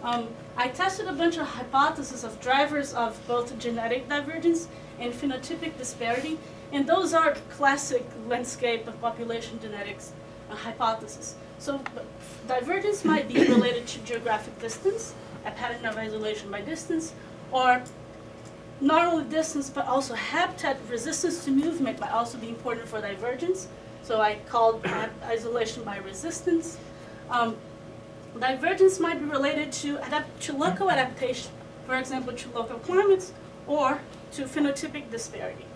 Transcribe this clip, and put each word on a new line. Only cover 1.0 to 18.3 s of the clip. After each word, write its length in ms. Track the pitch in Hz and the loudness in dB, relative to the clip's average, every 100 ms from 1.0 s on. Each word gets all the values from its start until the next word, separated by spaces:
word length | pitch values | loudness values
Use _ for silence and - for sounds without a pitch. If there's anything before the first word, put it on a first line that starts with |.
| 427 | -4
a 60 | |
bunch 240 | 285 339 330 | 2 2 2
of 80 | 294 | -4
hypotheses 760 | 226 254 262 294 - - 269 | -4 2 6 6 4 -6 -8
of 160 | 226 - | -8 -6
drivers 540 | 247 262 285 294 269 | 4 4 6 2 -2
of 260 | - 233 220 - | 0 -2 -2 -2
both 300 | 240 240 226 | 0 0 -4
genetic 500 | 240 233 226 247 254 | -4 -2 0 -2 0
divergence 580 | 294 285 320 339 330 - - - - | -2 -2 2 4 2 0 -12 -14 -6
and 140 | 240 | -6
phenotypic 640 | 240 285 254 - 349 330 - | -2 -2 -2 -4 -6 -6 -6
disparity, 600 | 247 - 226 247 311 311 - - - | -10 -4 -2 0 0 -4 -6 -14 -6
and 160 | 285 277 | -2 4
those 260 | 349 339 | 4 6
are 220 | 330 320 285 - | 6 6 2 -6
classic 520 | - 277 285 - 254 - 233 220 | 4 4 4 2 -2 -2 -10 -4
landscape 600 | 240 247 - 240 233 226 | -2 -2 -2 0 0 -4
and 120 | - | -4
population 600 | 233 226 233 233 220 220 | -4 -4 -6 -6 -6 -10
genetics, 500 | 220 208 196 196 - - - - - | -8 -8 -8 -10 -12 -14 -16 -16 -12
uh, 60 | - | -10
hypotheses. 800 | 233 220 226 226 226 - - - - - | -8 0 0 0 -6 -10 -12 -12 -16 -10
So, 160 | - 277 | -4 -4
uh, 260 | 262 - - - - - 226 | -4 -10 -12 -14 -14 -14 -2
divergence 580 | 254 247 381 415 403 320 | 0 2 0 2 2 4
might 220 | 311 277 | 4 4
be 80 | 240 | 6
<coughs> 200 | - 233 | 8 8
related 300 | - - - | 6 2 -4
to 120 | - | -10
geographic 600 | - 233 233 214 - - | -4 -4 0 -2 -2 -8
distance, 540 | 226 - 381 453 - - - - - | -8 0 0 0 -6 -12 -14 -10 -10
a 60 | |
pattern 340 | 208 240 233 233 | -6 -6 -4 -4
of 120 | 220 | -4
isolation 520 | 220 214 214 214 202 | -4 -4 -4 -4 -6
by 120 | 202 | -8
distance, 520 | 208 320 - 330 - - - - - | -6 -8 -2 -2 -2 -10 -16 -14 -2
or 320 | 262 254 247 - - - - - | 4 6 6 2 -14 -16 -16 -16